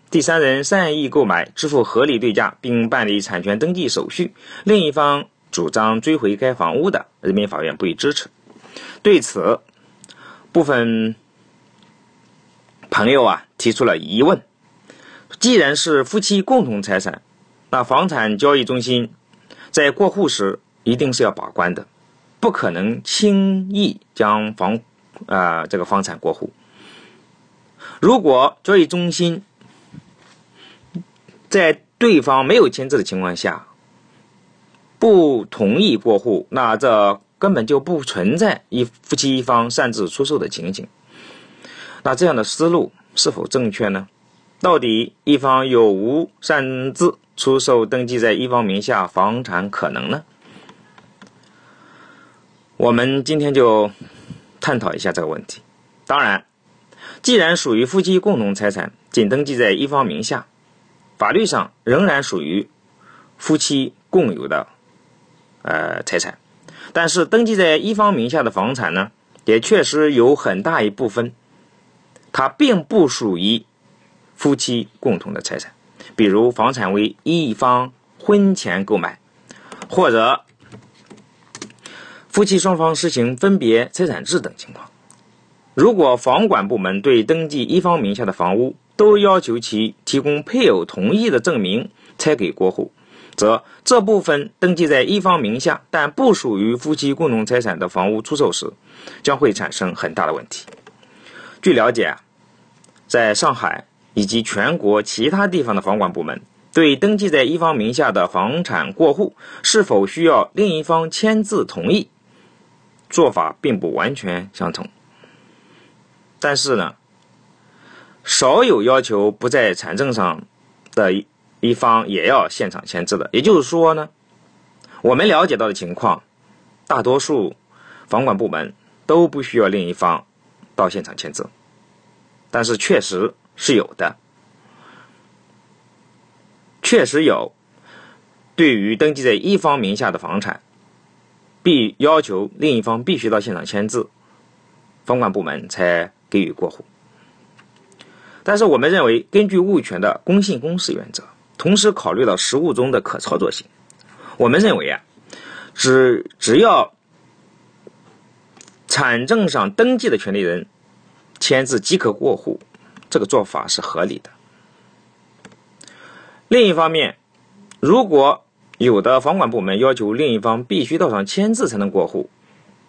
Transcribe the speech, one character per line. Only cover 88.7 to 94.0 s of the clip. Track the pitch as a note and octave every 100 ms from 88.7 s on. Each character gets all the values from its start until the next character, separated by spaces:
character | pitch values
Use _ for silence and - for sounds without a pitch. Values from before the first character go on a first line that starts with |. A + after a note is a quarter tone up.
| - _ -
都 | G#3+ G#3
要 | G3+ F#3
求 | - A#2
其 | A#2 G#2+ A2 -
提 | - C#3
供 | C#3 D3
配 | C#3+ B3+ G3+
偶 | F#2+
同 | E2+ - G2
意 | G3+ A3+
的 | B2+
证 | F3 C#3
明 | F#2 G#2+ - - - -
才 | D#3 D3+
给 | F2
过 | - F#2+
户， | - - - _ - - -
则 | G#2 A2+ - -
这 | - B3